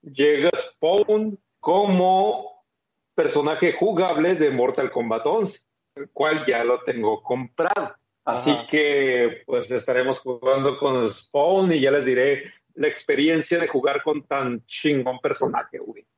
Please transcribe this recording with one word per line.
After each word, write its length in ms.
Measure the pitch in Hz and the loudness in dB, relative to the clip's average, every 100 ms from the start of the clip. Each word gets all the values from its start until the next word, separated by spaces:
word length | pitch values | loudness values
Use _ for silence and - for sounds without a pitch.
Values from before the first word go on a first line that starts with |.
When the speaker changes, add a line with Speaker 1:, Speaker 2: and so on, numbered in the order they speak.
Speaker 1:
llega 480 | 151 135 147 143 165 - | -14 2 2 4 2 0
Spawn 800 | - _ 156 202 208 214 220 196 _ _ | -6 _ 2 2 4 2 0 -6 _ _
como 1040 | - 185 202 185 185 185 208 202 - - _ _ _ _ _ | 0 2 4 2 4 4 2 -2 -10 -20 _ _ _ _ _
personaje 600 | - 156 147 147 160 180 | -2 0 0 0 0 0
jugable 640 | - 202 175 185 156 160 175 | 0 0 0 0 0 0 2
de 140 | 151 | 2
Mortal 400 | 131 127 - 127 | 2 0 0 -4
Kombat 340 | - 117 113 143 | -4 -4 -2 0
once, 340 | 208 190 - _ _ _ - | 0 -2 -8 _ _ _ -16
el 140 | 143 | -16
cual 340 | - 151 156 135 | -4 -2 0 0
ya 180 | 117 | 0
lo 160 | 117 123 | 0 0
tengo 380 | - 120 107 107 | -2 -2 -2 -2
comprado. 720 | - 123 127 - 170 - - - _ _ | -4 -6 -6 -4 -2 -2 -4 -12 _ _
Así 280 | - 120 127 | -4 -2 0
Speaker 2:
Ajá. 160 | 135 117 | -2 0
Speaker 1:
que, 720 | 151 147 143 135 123 120 - - | 0 2 2 2 2 0 -2 -4
pues, 240 | 123 110 | -4 -2
estaremos 480 | 123 - 127 131 131 | -4 0 0 0 -2
jugando 580 | 127 120 131 135 135 127 | -6 -4 0 2 0 0
con 320 | 143 131 113 | 0 0 -2
Spawn 640 | - _ 143 156 190 190 | -4 _ 0 2 2 2
y 80 | 160 | 2
ya 100 | 135 | 4
les 140 | 143 127 | 2 2
diré 380 | 123 135 139 - - _ - | 2 2 0 -6 -20 _ -4
la 120 | 147 | -4
experiencia 680 | - - 143 151 160 - 170 | -4 -2 2 2 2 0 -2
de 100 | 165 | 0
jugar 360 | 131 139 139 | 0 0 -2
con 180 | 160 147 | -2 -4
tan 400 | - 139 127 120 _ | -4 -4 -4 -6 _
chingón 540 | - 156 139 127 127 | -4 -2 0 -2 -4
personaje, 600 | 143 139 131 131 - - | -4 -2 -2 -4 -8 -14
güey. 260 | - 117 _ | -14 -16 _